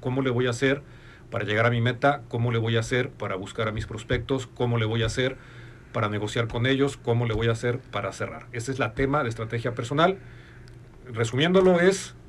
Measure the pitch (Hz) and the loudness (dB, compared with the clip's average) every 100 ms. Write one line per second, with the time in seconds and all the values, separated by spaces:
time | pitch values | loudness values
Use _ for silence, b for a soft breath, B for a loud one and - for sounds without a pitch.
0 | 131 127 131 120 127 117 135 139 - B | -4 0 0 2 0 2 2 0 -4 B
1 | B B B 107 104 107 117 120 120 120 | B B B -6 0 4 4 4 0 2
2 | 139 143 - 120 120 113 113 113 113 123 | 2 2 -2 -2 0 0 2 0 2 0
3 | 123 - 101 95 101 - 107 107 - 110 | -2 -6 -6 -6 -8 -4 -4 -4 -6 -8
4 | - 123 117 135 - - 120 117 110 117 | -4 -2 0 -4 -4 -2 0 2 0 0
5 | 110 - 127 - B B B B - 117 | 0 0 -2 -4 B B B B -8 -2
6 | 104 104 104 120 113 120 127 135 139 - | -2 -2 -2 -2 -2 0 2 4 2 0
7 | 120 117 120 107 117 113 123 120 - 101 | 0 0 2 0 0 0 -2 -4 -6 -6
8 | 98 - 92 78 - 120 117 131 127 127 | -6 -6 -8 -8 -12 -10 -6 -4 -4 0
9 | 135 147 123 113 113 117 120 117 117 143 | 0 0 0 -4 -6 -4 -4 -4 -2 4
10 | 175 190 B B B B B B - - | 4 2 B B B B B B -20 -20
11 | - 113 117 127 165 190 185 175 180 190 | -10 -4 0 2 4 6 6 6 4 2
12 | - - | -6 -16